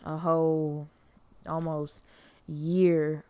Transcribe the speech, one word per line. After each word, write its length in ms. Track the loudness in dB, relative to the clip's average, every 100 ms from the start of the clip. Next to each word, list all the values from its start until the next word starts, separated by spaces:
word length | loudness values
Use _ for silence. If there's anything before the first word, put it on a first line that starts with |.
a 140 | -10 -4
whole 680 | 0 2 4 2 0 -4 -10 _ _ _ _ -18 -8
almost 580 | -6 -4 -6 -8 -12 -20 -20 -20 _ -12
year 680 | -8 0 4 4 4 0 -4 -8